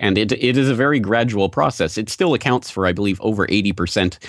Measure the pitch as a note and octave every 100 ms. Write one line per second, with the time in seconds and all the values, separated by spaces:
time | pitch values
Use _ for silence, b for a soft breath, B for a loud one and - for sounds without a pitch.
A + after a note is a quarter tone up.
0 | G#2 F#2+ G#2+ A#2+ B2+ B2 C3+ A#2+ C#3+ C#3+
1 | G2 A#2 A#2+ G#2 G2 - D3 - D#2+ A2
2 | A2 - F3+ B2 C#3 B2 - - F#2 F2+
3 | G2+ F#2+ A2 G#2 - G#2 G2+ F#2+ F2 G#2
4 | F#2 -